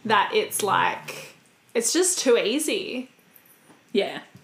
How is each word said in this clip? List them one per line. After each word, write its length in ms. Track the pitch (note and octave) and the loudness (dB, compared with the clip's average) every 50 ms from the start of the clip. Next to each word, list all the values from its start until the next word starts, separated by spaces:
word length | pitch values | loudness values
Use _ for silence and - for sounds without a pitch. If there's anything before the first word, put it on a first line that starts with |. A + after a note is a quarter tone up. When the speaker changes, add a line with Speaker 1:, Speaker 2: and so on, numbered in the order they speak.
| - | -2
Speaker 1:
that 240 | G#3+ A3 - - - - | 2 2 2 2 2 0
it's 300 | G#3+ - - - - G#3+ | 0 -2 -2 -2 -4 0
like, 720 | F#3+ F#3 E3+ F3 F3 - - - - - - - - - _ _ _ _ _ _ _ - | 0 2 2 2 0 0 -4 -8 -12 -14 -14 -16 -18 -20 _ _ _ _ _ _ _ -4
it's 180 | A#3+ A3+ - - | -2 -2 0 2
just 260 | E4 F#4 F4+ - - | 2 2 2 0 0
too 180 | - C4 A#3 G#3 | 2 4 4 4
easy. 720 | E3+ G3+ B3 D4+ D4+ - A#3+ - - - - B3+ B3+ - _ _ _ _ _ _ _ _ _ _ _ - - _ _ _ - | 4 2 0 0 0 -2 -2 -2 -4 -6 -8 -8 -10 -12 _ _ _ _ _ _ _ _ _ _ _ -20 -20 _ _ _ -2
Speaker 2:
Yeah. 280 | G3 G#3+ - C#3+ C#3+ - - - - | 0 0 -2 -4 -10 -14 -16 -20 -20